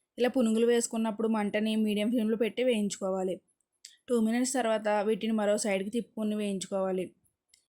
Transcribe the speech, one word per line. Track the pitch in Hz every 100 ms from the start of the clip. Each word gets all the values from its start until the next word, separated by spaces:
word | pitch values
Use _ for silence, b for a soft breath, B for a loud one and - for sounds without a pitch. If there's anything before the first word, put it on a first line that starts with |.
| _ -
ఇలా | 247 262
పునుగులు | 226 220 233
వేసుకున్నప్పుడు | 233 - 226 226 208 226 220
మంటని | 202 208 220 220 214
మీడియం | 208 214
ఫ్లేమ్లో | 240 220 220
పెట్టి | 220 233 254
వేయించుకోవాలి. | 220 202 - 190 190 185 175 _ _ _ _ B B -
టూ | 240 220
మినిట్స్ | 240 254 262
తర్వాత | 226 220 214 208 202
వీటిని | 214 226 220
మరో | 208 214 220
సైడ్కి | 196 196 233
తిప్పుకొని | - - 214 208
వేయించుకోవాలి. | 208 190 180 196 190 185 175 - _ _ _ _ _ _